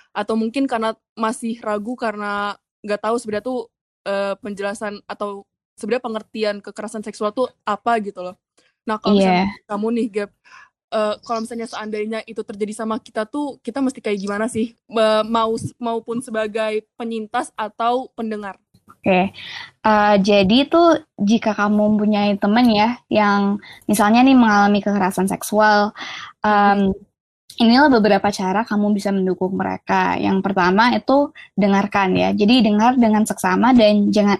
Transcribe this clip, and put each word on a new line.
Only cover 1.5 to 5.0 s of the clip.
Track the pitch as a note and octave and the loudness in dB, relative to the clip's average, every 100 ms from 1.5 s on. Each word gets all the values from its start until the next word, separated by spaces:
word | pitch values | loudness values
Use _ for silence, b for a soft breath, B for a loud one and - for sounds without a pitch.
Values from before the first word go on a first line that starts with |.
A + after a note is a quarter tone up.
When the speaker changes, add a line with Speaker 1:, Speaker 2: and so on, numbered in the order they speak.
| A#3 | -8
Speaker 1:
ragu | A3 G#3 G#3 B3+ | -6 -6 -6 -8
karena | A3+ G#3 G#3 G3+ G3+ - _ _ G#3 | -8 -6 -6 -6 -6 -8 _ _ -8
nggak | G#3 | -4
tahu | G#3+ A#3+ | -2 -4
sebenarnya | A3 G#3 B3+ | -4 -8 -6
tuh, | B3+ - _ _ _ G3 | -8 -10 _ _ _ -6
eh, | G3 G3 G3 | -4 -4 -6
penjelasan | G#3 G3+ G3+ G#3 G#3 G3+ | -10 -8 -8 -6 -10 -10